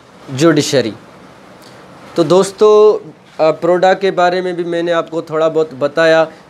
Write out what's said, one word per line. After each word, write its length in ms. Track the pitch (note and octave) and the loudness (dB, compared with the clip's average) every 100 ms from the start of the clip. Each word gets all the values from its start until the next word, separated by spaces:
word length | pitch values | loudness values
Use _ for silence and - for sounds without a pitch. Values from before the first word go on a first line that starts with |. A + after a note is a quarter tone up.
| - - - C3 | -20 -20 -12 0
judiciary। 560 | E3 D3 C#3 C#3 A2 G2+ - - - - - - - - - - - - | 2 2 0 -2 -4 -8 -18 -20 -20 -20 -20 -20 -20 -20 -20 -20 -8 -4
तो 80 | |
दोस्तों, 840 | D3+ F3+ F#3+ - G#3+ G#3+ G#3+ F#3 D#3 - _ - | 0 2 0 0 2 4 4 2 -4 -20 _ -2
अ, 100 | D#3 | -2
Proda 440 | D3+ E3+ F3+ F#3 | 0 -2 2 2
के 160 | F#3+ F#3+ | 0 -2
बारे 320 | E3+ F3+ F#3 | 0 -2 -2
में 140 | F#3 E3+ | -6 -6
भी 80 | |
मैंने 280 | E3+ E3+ E3+ | -6 -4 -4
आपको 300 | E3 D#3+ E3 | -4 -4 -8
थोड़ा 260 | D#3+ D#3 D#3+ | -6 -2 0
बहुत 260 | D#3 D#3 | 0 -4
बताया। 540 | C3 C#3+ D#3+ D#3+ D#3+ D#3 - | -4 -4 0 2 2 0 -4